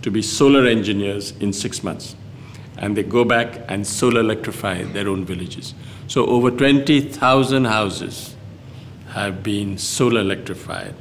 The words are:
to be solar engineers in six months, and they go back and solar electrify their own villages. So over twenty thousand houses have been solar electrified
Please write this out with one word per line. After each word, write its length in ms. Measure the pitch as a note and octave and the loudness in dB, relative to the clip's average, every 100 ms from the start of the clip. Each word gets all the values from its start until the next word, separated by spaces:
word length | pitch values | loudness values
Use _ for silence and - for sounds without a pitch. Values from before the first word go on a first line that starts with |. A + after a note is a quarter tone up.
to 100 | - | -2
be 120 | G#2 | -2
solar 440 | G#2 - C#3 C#3 B2+ | -2 4 8 8 8
engineers 640 | A2+ G2+ G2+ G2+ G2+ G2+ - | 4 2 0 -2 -4 -8 -4
in 120 | G#2 | -4
six 320 | F#2+ - - | -2 -6 -6
months, 320 | G2 D2+ - - - - - - - - | -6 -8 -12 -16 -18 -18 -18 -18 -16 -6
and 180 | G2+ G#2 | -2 -2
they 60 | |
go 200 | F#2 A#2+ | 0 2
back 380 | A#2 A#2 A#2 - - | 4 4 2 -4 -8
and 180 | F#2+ G2+ | -6 -4
solar 340 | - B2 A#2 | 0 2 4
electrify 640 | A2 A2 - - G#2 F2+ | 2 0 -4 -6 -4 -4
their 260 | - G2 G2+ | -4 -4 -2
own 180 | F#2+ F2+ | -2 -4
villages. 480 | F2+ F2+ - - - - - - | -6 -8 -10 -14 -14 -16 -16 -4
So 160 | - | 0
over 260 | A#2+ B2 B2 | 4 4 4
twenty 520 | B2 C#3 C#3+ C#3 D3 | 4 4 4 4 2
thousand 640 | C3+ - C3 C3+ B2+ C3+ B2 | 2 0 4 4 4 2 2
houses 680 | A2 G#2 F2 F#2+ - - - - - - - - - - | 2 0 -2 -8 -10 -14 -14 -18 -18 -18 -18 -18 -18 -12
have 320 | - G2+ F#2+ | -6 -4 -4
been 340 | G2 G2+ G2+ G2 | -2 -2 -2 -4
solar 460 | - - B2 A#2 | -6 2 2 4
electrified 720 | G2 F#2+ - F#2 - - F#2+ - | 2 -2 -6 -10 -8 -10 -10 -14